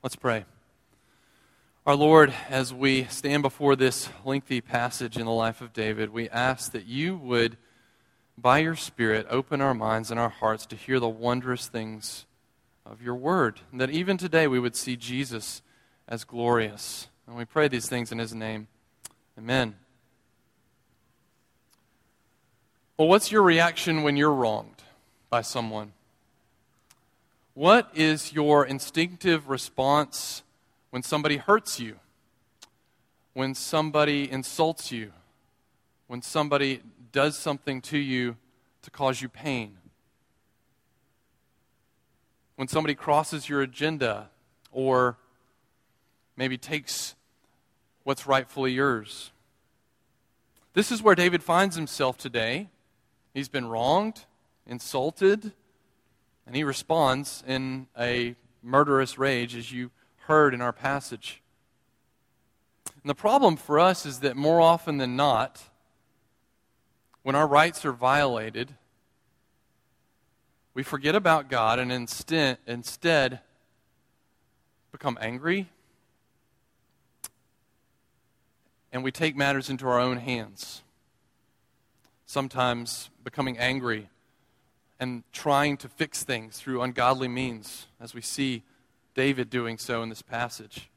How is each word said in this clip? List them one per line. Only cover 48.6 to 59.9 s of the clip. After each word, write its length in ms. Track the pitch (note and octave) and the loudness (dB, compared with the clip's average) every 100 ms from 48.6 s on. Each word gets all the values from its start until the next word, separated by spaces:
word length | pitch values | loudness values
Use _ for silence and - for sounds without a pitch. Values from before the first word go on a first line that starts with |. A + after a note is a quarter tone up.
| C3 | -2
yours? 580 | B2+ C#3 A#2 G#2 - - _ _ _ _ _ _ _ _ _ _ _ _ _ _ | 0 0 0 -6 -16 -18 _ _ _ _ _ _ _ _ _ _ _ _ _ _
This 180 | - G#3 | -2 0
is 140 | A#3 | 2
where 100 | G#3+ | 6
David 260 | F3 F3+ F3 | 6 4 2
finds 360 | - E3+ G3 E3+ | 2 2 2 0
himself 420 | D3+ - C3+ B2+ | -8 -2 -2 -2
today. 500 | C#3 A#2 A2+ C3+ G3+ _ _ _ _ _ _ | -6 -4 -2 -4 -8 _ _ _ _ _ _
He's 160 | C#3 C#3 | -10 -6
been 180 | C#3+ A#2+ | -6 -6
wronged, 580 | A2+ B2 E3 G#3+ A3 - _ _ _ - | -2 2 2 2 -6 -20 _ _ _ -14
insulted, 880 | A#2+ - C3+ C3+ - F#3+ G#3 G#3+ - _ _ _ _ _ _ _ _ - | -14 -6 -4 -4 2 4 4 -2 -16 _ _ _ _ _ _ _ _ -8
and 80 | |
he 80 | B2+ | -4
responds 800 | D3+ C3+ - D#3+ C#3+ C3 C#3+ - B2+ | -4 -4 -2 2 4 2 -4 -12 -6
in 400 | C3 C3 C3 C3 - | -4 -4 -8 -12 -6
a 380 | A#2+ B2 A#2+ A#2+ _ _ | -2 -2 -4 -8 _ _
murderous 540 | A#2+ C3+ D3 C#3 C3 - | 2 4 6 4 2 0
rage, 400 | C3+ B2+ A#2+ A#2+ | 0 0 -2 -8
as 160 | A#2 | -10
you 180 | B2+ B2 | -10 -12